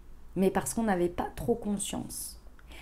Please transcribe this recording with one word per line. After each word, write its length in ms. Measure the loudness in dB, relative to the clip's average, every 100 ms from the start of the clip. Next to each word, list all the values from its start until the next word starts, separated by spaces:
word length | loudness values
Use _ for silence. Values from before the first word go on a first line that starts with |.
| -16 -14 -6 4
Mais 160 | 4
parce 200 | 4 0
qu'on 120 | 2
n'avait 240 | 4 4 4
pas 200 | 2 -4
trop 220 | -2 2 2
conscience. 840 | 2 -2 -2 -4 -6 -8 -10 -12 -16 -18 -16 -14